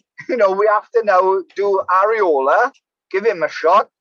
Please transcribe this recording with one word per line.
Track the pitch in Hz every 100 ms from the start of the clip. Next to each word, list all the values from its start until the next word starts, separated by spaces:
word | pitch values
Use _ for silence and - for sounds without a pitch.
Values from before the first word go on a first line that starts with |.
| _
<laughs> | - -
you | 247
know, | 196
we | 190 214
have | 208 -
to | 233
now | 214 185 190 190 170 -
do | 202 190 -
Areola, | 185 208 226 190 139 135 180 254 - _ _ _
give | 185 220
him | 180
a | 151
shot | - 156 202 233 _